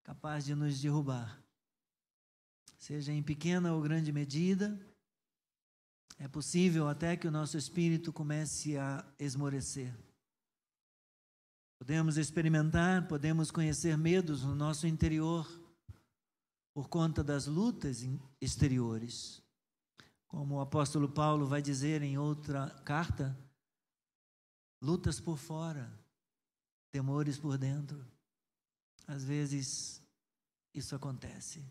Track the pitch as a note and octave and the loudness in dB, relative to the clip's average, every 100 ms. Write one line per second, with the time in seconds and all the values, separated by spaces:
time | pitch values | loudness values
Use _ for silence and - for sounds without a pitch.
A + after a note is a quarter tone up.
0 | - C#3 D#3 D3+ C#3 D3 D3 C3+ D3 D3 | -14 -10 -4 -2 0 0 0 0 2 2
1 | C3+ B2 A2+ - _ _ _ _ _ _ | 2 -2 -6 -12 _ _ _ _ _ _
2 | _ _ _ _ _ _ - _ - D3 | _ _ _ _ _ _ -20 _ -10 -6
3 | C#3+ D3+ D3 D3 E3 F3+ F3 D#3+ D3 D#3+ | -4 -2 -2 0 2 2 2 2 2 2
4 | D#3 D3 C#3 C#3+ F3+ F#3+ G#3 G#3 - _ | 2 0 -2 0 2 2 0 -4 -12 _
5 | _ _ _ _ _ _ _ _ _ _ | _ _ _ _ _ _ _ _ _ _
6 | _ - C#3 D3+ C#3 F3 F#3 D#3+ D3 D3 | _ -12 -8 -6 0 4 6 6 2 2
7 | E3+ E3+ E3 D#3 D3 D#3+ C3+ - E3+ E3 | 0 0 0 -2 -2 -4 -4 0 2 2
8 | E3 D3+ D3 D3+ D3+ - D3 C#3+ C#3 C#3 | -2 -6 -4 -2 -4 -4 -4 -2 -2 -6
9 | - - C#3+ B2+ C#3+ C#3 B2 C#3 B2+ A#2 | -10 -8 -4 -2 -2 -2 -4 -6 -8 -10
10 | - _ _ _ _ _ _ _ _ _ | -18 _ _ _ _ _ _ _ _ _
11 | _ _ _ _ _ _ _ _ B2+ D#3+ | _ _ _ _ _ _ _ _ 0 2
12 | D#3+ D3+ D3 E3+ D#3+ D#3 D#3 E3 F3 F#3 | 4 2 0 2 4 6 6 6 6 4
13 | F3+ D3+ D#3 D#3+ D#3 E3+ D#3 C#3 E3 D3+ | 2 0 2 2 2 2 2 2 2 4
14 | E3 F#3 E3+ C#3+ C3+ C#3+ D3+ D3 E3 D#3+ | 4 4 2 -2 -2 0 0 0 0 4
15 | E3 D#3 D#3+ E3+ D#3 - - _ - - | 4 4 2 0 -4 -12 -20 _ -20 -20
16 | _ _ _ _ _ _ _ D3 C3+ E3+ | _ _ _ _ _ _ _ -10 -2 2
17 | E3 D#3 D3 C#3+ C3 D#3 A#3 G3 C#3+ A2+ | 2 2 0 0 0 2 2 0 -4 -4
18 | B2+ C3 - _ B2+ - D3 B2+ A#2 A2+ | -4 -6 -8 _ -4 4 4 4 0 -2
19 | A#2+ - - - _ _ _ _ _ - | -6 -10 -12 -16 _ _ _ _ _ -20
20 | - _ _ D3+ C#3+ C#3+ C3+ D3+ C#3+ D3+ | -20 _ _ -6 -2 -2 0 2 2 2
21 | C#3+ D3 D3+ D3+ C#3 D3 C#3+ C3+ C#3+ D#3 | 2 4 4 4 2 0 0 0 0 0
22 | C#3+ C#3 D3 D3+ D3+ C#3 C3+ - - D3 | 0 0 0 -2 -2 -4 -4 -8 -4 -2
23 | E3+ - C3+ C3 - _ _ _ _ _ | -2 -2 -4 -6 -14 _ _ _ _ _
24 | _ _ _ _ _ _ _ _ C3 F3+ | _ _ _ _ _ _ _ _ -2 0
25 | E3+ D3+ - D#3 C#3 D#3 E3 D3 A#2 G#2 | 0 -2 -4 -6 -6 -8 -6 -8 -10 -14
26 | _ _ _ _ _ _ _ _ _ C#3 | _ _ _ _ _ _ _ _ _ -4
27 | C3+ C#3+ D3 C#3+ D3+ C3+ C3+ C#3+ C#3+ C#3+ | 0 0 0 -2 -2 -2 -2 -2 -6 -10
28 | B2+ _ _ _ _ _ _ _ _ _ | -14 _ _ _ _ _ _ _ _ _
29 | - C#3 C3+ D3 C#3+ C#3 C3+ - - - | -10 -8 -2 -2 0 -2 -2 -6 -8 -14
30 | _ _ _ _ _ _ _ D3 - C#3 | _ _ _ _ _ _ _ -12 -8 -8
31 | C#3 B2 G#2 - - D#3+ C3+ | -6 -8 -10 -12 -12 -12 -16